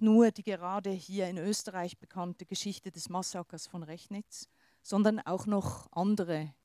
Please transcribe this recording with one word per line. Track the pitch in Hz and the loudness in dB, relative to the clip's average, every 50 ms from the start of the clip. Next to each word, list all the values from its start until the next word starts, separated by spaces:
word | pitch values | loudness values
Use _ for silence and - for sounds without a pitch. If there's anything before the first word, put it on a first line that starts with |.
nur | 220 220 220 226 233 226 | 6 8 10 10 8 8
die | 214 - 190 | 6 0 -6
gerade | 214 196 165 175 180 190 208 185 196 | -6 -6 -4 -4 -4 -4 -2 -2 -2
hier | 190 185 151 - 190 202 185 180 | -4 -4 -6 -6 -4 -2 -2 -2
in | 185 175 | -2 -2
Österreich | 160 202 214 - - 214 185 185 175 180 - _ | -2 -2 -2 -2 -4 -6 -6 -6 -6 -6 -8 _
bekannte | - - - 185 175 180 175 - 185 | -20 -14 -8 -8 -6 -6 -8 -10 -10
Geschichte | - 196 - - 202 185 - - 190 | -8 -8 -6 -6 -6 -8 -8 -10 -14
des | - 170 - - | -12 -12 -12 -6
Massakers | 170 185 185 - - 180 170 - - 160 - | -6 -6 -6 -6 -8 -10 -10 -10 -12 -14 -14
von | - - 175 | -12 -12 -12
Rechnitz, | 165 151 165 175 - - 202 202 214 _ - - - _ _ _ _ _ _ _ | -10 -10 -14 -16 -12 -12 -12 -12 -12 _ -16 -18 -18 _ _ _ _ _ _ _
sondern | - - 202 196 208 214 214 220 | -8 0 4 6 6 6 4 2
auch | - - 180 190 196 | -2 -4 -4 -4 -2
noch | 208 208 196 185 - - - - - | 0 0 0 0 -2 -6 -8 -12 -8
andere | - - 185 202 214 202 185 170 165 156 156 151 - _ | -4 -2 2 2 2 0 0 -2 -2 -4 -4 -8 -12 _